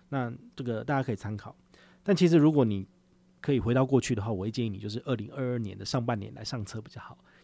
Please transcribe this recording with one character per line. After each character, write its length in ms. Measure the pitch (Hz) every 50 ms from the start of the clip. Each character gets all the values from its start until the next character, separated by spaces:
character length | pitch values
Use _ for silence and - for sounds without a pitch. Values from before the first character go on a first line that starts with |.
| _ -
那 200 | 139 135 123 117 113 - - - -
这 40 | -
个 220 | 131 120 113 107 113
大 100 | 135 147
家 80 | 135
可 80 | 135 -
以 60 | 110
参 220 | - - 104 107
考。 180 | 101 - - - _ _ _ _ - - - _ _ -
但 100 | - 196
其 140 | - 180
实 80 | 165 170
如 160 | 165 147 156
果 140 | 156 143 123
你 200 | 110 101 98 92 - _ _ _ _ _ _ _ _ _ _
可 120 | - -
以 80 | 139 123
回 140 | 92 117 120
到 120 | 127 135
过 140 | 131 135 123
去 160 | - - 127
的 60 | 110
话， 100 | 95 113
我 140 | 110 90 95
会 60 | 110
建 140 | 104 123 117
议 40 | 113
你 80 | 98
就 100 | 95 104
是 160 | 104 104 117 -
二 100 | - 127
零 140 | 110 104 - -
二 180 | 139 131 123
二 80 | 123 120
年 180 | 110 98 98
的 60 | 101 101
上 220 | - - 131 120
半 120 | 123 120
年 160 | 104 98 104 -
来 120 | - 110
上 200 | - - 117 101
车 160 | - - 110
比 80 | 107 -
较 120 | - 107
好。 160 | - - - - _ _ _ _